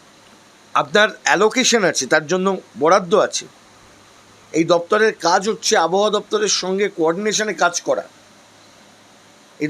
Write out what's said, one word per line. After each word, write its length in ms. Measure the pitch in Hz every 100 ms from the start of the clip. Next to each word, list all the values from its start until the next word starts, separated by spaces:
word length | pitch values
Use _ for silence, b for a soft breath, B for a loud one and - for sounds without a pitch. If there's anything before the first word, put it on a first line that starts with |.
| - - - - - _ - -
আপনার 280 | 139 185 208 - -
অ্যালোকেশন 560 | 156 214 247 247 233 180
আছে, 120 | 139 131
তার 120 | 160 151
জন্য 160 | 185 190 190 - 104
বরাদ্দ 320 | 151 190 180 190 127
আছে। 180 | - - - - - - - - - _ - -
এই 140 | 156 165
দপ্তরের 400 | 175 170 208 220 208 165
কাজ 140 | 190 196
হচ্ছে 220 | 208 - 214 165
আবহাওয়া 260 | 185 208 202
দপ্তরের 360 | - 214 208 -
সঙ্গে 240 | 180 190 202 -
কোঅর্ডিনেশনে 560 | 160 170 214 202 214 165
কাজ 120 | 175 170 -
করা, 180 | 120 - - - - - - - - - - - _ - - _
এই 100 | -